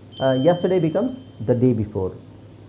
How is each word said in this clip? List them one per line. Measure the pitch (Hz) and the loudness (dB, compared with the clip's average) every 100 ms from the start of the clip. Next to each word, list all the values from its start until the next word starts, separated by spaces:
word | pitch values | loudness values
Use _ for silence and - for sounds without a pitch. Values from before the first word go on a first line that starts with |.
| - - | -16 -2
Uh, | 135 131 156 | 0 2 2
yesterday | 175 185 185 160 | 2 2 2 0
becomes | 185 262 - - - 110 | 0 -2 -6 -14 -6 -2
the | 113 | 2
day | 127 110 | 2 2
before. | 101 98 92 - - - - - | -2 -4 -6 -8 -18 -20 -20 -20